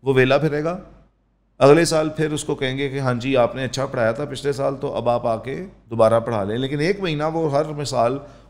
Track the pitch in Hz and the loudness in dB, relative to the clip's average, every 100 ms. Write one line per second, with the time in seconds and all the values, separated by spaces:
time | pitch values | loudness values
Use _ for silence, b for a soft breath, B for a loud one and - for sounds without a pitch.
0 | 127 131 127 143 151 147 156 180 - - | 2 4 6 4 2 -2 -4 -6 -12 -20
1 | _ _ _ _ _ _ 131 151 170 160 | _ _ _ _ _ _ 6 8 6 0
2 | 156 151 151 147 - 151 135 131 139 131 | -2 -2 -4 -4 -4 -4 -2 -2 -4 -2
3 | 135 123 127 131 117 127 131 127 135 131 | -2 -2 0 2 2 0 -6 -4 -6 0
4 | 113 117 147 131 143 131 139 139 143 - | 0 0 -6 -6 -4 -2 -2 -4 -6 -4
5 | 120 120 120 113 117 139 190 - _ 113 | -2 0 0 -4 -6 -10 -12 -16 _ 4
6 | 113 113 113 113 98 113 131 143 156 202 | 4 4 0 -4 -2 -4 -4 -2 -2 -2
7 | 190 147 156 160 160 139 156 147 143 127 | -2 -2 -4 -2 0 0 -2 -4 -6 0
8 | 117 135 - B B | 0 0 -10 B B